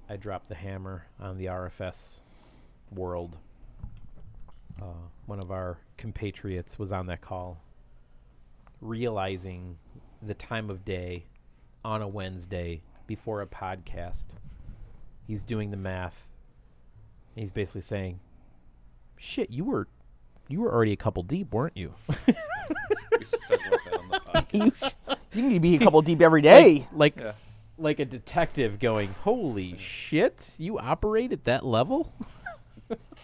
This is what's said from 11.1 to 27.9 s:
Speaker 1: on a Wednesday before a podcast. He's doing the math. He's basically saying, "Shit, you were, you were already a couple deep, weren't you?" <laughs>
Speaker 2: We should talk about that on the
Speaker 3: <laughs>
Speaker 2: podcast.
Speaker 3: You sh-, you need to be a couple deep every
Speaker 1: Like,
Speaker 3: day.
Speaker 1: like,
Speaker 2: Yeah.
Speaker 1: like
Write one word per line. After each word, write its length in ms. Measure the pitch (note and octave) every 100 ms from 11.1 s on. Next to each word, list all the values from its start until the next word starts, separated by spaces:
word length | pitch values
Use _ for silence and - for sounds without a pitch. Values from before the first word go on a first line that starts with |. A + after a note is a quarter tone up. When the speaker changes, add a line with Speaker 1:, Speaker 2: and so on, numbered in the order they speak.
| F2 - - - - - -
Speaker 1:
on 180 | A2+ A2
a 60 | G#2
Wednesday 760 | G2+ F#2 F#2 F2 F#2 E2+ E2+ - - -
before 340 | G#2+ - G#2
a 60 | G2
podcast. 760 | - F#2 F#2+ - F2 F2 - - F2+ - - - - - - - - -
He's 160 | G#2
doing 260 | G2+ A2 G#2
the 60 | G2+
math. 500 | F#2+ F#2 F2+ - - - - - - - - - - - - A2
He's 160 | G2+
basically 300 | A2 G2 G2+
saying, 360 | - G2+ F#2+ F2+ - - - - - - - - - -
"Shit, 340 | - - A3
you 140 | B2
were, 220 | G#3+ G3 - - - - - - -
you 120 | D#3+
were 120 | A#3
already 200 | A#2 A2
a 40 | G2+
couple 280 | A2 G2
deep, 280 | F2 E3 G3
weren't 240 | G#2 C#3 -
you?" 160 | F2 -
<laughs> 60 | - D3 - E5 D5+ G5 F5 F4+ F5 G#4+ - A4+
Speaker 2:
We 60 |
should 160 | - A#4 -
talk 180 | B4 A5
about 140 | A#4+
that 140 | - -
on 100 | -
the 100 | G4
Speaker 3:
<laughs> 0 |
Speaker 2:
podcast. 440 | - D#4+ D#4+ -
Speaker 3:
You 80 | G#3+ - C4+
sh-, 260 | - - C4+ -
you 100 | G#3
need 120 | C4
to 60 | F#3
be 140 | E3
a 40 | E3
couple 220 | A3 D#3
deep 180 | D#3 D#3+
every 220 | E3 D#3+
Speaker 1:
Like, 120 | D#3 A#3+
Speaker 3:
day. 240 | B3 D3 B2+
Speaker 1:
like, 260 | D3+ D3+ -
Speaker 2:
Yeah. 120 | A2+ G#2 - - - -
Speaker 1:
like 200 | D#3